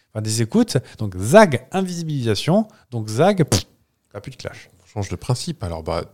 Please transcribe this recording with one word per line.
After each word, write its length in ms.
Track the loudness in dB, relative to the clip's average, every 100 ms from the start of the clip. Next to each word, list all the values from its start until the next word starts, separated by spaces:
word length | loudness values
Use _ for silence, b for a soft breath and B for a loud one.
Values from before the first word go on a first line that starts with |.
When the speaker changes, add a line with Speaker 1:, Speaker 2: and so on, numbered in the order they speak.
| b
Speaker 1:
enfin 80 | -8
des 220 | -4 -2
écoutes, 340 | 2 2 2 0 B -8
donc 180 | -8 -4
zag, 500 | 4 6 6 4 -4
invisibilisation, 960 | -4 -4 -4 -6 -2 0 0 2 2 0 b _
donc 180 | -8 -4
zag, 360 | 2 2 4
pff, 180 | 2 0 -4 _ _ _ _
y 40 | -16
a 20 |
plus 120 | -16
de 40 | -14
Clash. 320 | -14 -16 -20 _
Speaker 2:
On 40 | _ -8
change 80 | -6
de 60 | -6
principe. 460 | -4 -4 -4 -8
Alors, 200 | -8 -8
bah, 220 | -4 -4 -6